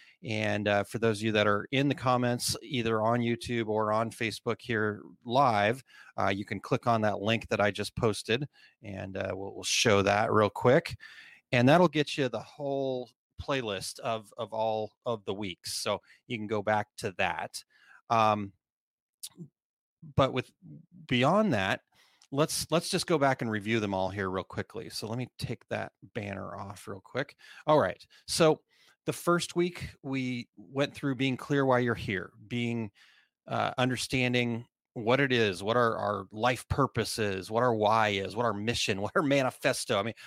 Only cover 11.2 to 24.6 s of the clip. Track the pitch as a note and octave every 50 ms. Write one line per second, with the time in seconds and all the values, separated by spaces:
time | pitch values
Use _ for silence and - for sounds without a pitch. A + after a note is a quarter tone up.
11.2 | - - - - _ - - A#2+ A#2+ C3 D3+ F3 F#3 D#3+ C#3 D3+ C#3+ - - D#3
12.2 | C3+ B2 A2+ - - - - - D3 C#3 C#3 C#3 C3+ C3 C3 B2+ B2 A#2 _ _
13.2 | _ _ _ - - - C#3+ C3+ A#2+ G#2+ G2 F#2 - - - - - B2 A2+ A2
14.2 | G#2 - - - A2+ G2+ - A2 A2 A2+ A2 G#2+ G#2+ G2+ _ _ - B2+ A#2 G#2+
15.2 | G2 - G2 G2 G#2+ F#2+ F2 - - - - - - A2+ G2+ F#2 _ _ _ _
16.2 | _ - B2 G#2+ G#2+ G#2 A2 G#2 G2 G#2+ G#2+ G#2+ G#2 - _ - - G#2 F2+ -
17.2 | F#2+ F2 D#2+ E2 G2 - - - - _ _ _ _ - - - _ - A#2+ A2+
18.2 | A2 G#2+ G#2+ G#2+ G2+ G2 - _ _ _ _ _ _ _ _ _ _ _ _ _
19.2 | - - _ - E3 - _ _ _ _ _ _ _ _ _ _ - D#3 C3+ -
20.2 | C3+ B2+ B2 C3 - - _ _ - D#3+ D3 D3 - _ - - D#3 - C3+ A#2+
21.2 | B2+ C#3+ F3+ G#3 A3 G3+ C3 G2+ F#2+ G2 B2 - _ _ _ _ _ _ _ _
22.2 | _ - D3 C#3 D#3 - - - - - D3+ F3 - - - F3 - - F3 D3
23.2 | C#3 C#3 C3 - B2+ A2+ G#2+ G#2+ G2 A2 A2+ A2+ G#2 G2+ G2 F#2 F#2+ F#2 F#2+ G#2
24.2 | F#2+ F#2+ F#2 F#2+ F2 - - A2+